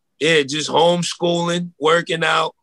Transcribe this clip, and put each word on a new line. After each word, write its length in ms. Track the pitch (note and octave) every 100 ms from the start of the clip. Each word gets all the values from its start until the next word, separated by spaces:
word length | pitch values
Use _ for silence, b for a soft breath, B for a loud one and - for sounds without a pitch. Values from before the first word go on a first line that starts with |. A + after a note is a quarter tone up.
| _ -
yeah, 220 | D3+ D#3+
just 280 | C3+ D3+ C3+
homeschooling, 1000 | C#3+ E3+ F3 E3+ - F3 E3+ E3+ F3 F3 -
working 420 | D3+ E3+ E3+ E3
out. 300 | D#3+ D#3+ D#3+ -